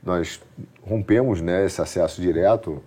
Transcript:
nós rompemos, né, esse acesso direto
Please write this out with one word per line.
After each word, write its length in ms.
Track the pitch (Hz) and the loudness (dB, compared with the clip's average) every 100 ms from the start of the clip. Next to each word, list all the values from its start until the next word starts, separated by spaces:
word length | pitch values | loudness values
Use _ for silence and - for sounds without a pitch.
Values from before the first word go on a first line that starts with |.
nós 360 | - 90 82 - - - - _ - | -2 -2 -2 -8 -18 -18 -18 _ -6
rompemos, 540 | 107 101 107 131 95 | -4 2 2 4 0
né, 240 | 82 90 98 | 0 0 0
esse 160 | - | 0
acesso 400 | 82 - 82 - | -4 0 -2 0
direto 600 | 90 82 92 113 - 73 | 0 2 4 2 -2 -12